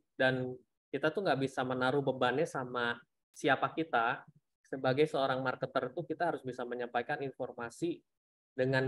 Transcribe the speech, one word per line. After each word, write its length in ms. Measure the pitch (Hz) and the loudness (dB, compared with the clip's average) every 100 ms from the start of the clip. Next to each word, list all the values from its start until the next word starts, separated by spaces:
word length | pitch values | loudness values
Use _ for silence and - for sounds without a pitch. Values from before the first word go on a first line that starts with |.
| _ - | _ 2
dan 400 | 131 127 127 127 _ _ _ | 2 2 -2 -8 _ _ _
kita 240 | 139 156 | -2 -2
tuh 160 | 160 190 | 0 0
nggak 160 | 135 | 2
bisa 240 | 135 - 127 | 0 -2 -2
menaruh 320 | 127 127 143 | 0 2 2
bebannya 480 | 135 127 123 127 - | 0 2 2 2 0
sama 480 | 143 127 123 120 117 - _ _ - | -2 -4 -2 -2 -4 -10 _ _ -2
siapa 320 | 147 131 135 - | 2 2 2 -2
kita. 480 | 156 123 117 139 - - _ _ | 0 2 2 -2 -8 -20 _ _
Sebagai 480 | _ 139 131 131 156 | _ -2 2 4 2
seorang 320 | 151 135 131 | 2 0 2
marketer 480 | 131 127 - 135 127 | -2 -2 -2 -2 -2
tuh 160 | - 156 | -4 -6
kita 240 | 156 175 | -2 0
harus 80 | 143 | -2
bisa 240 | 127 120 | -4 -6
menyampaikan 560 | 123 123 120 120 120 143 | -4 -4 -2 -2 -2 -4
informasi 800 | 135 - 123 120 117 - 170 156 _ _ _ _ _ - | -4 -6 -8 -6 -10 -4 -4 -4 _ _ _ _ _ 0
dengan 320 | 131 131 | 2 2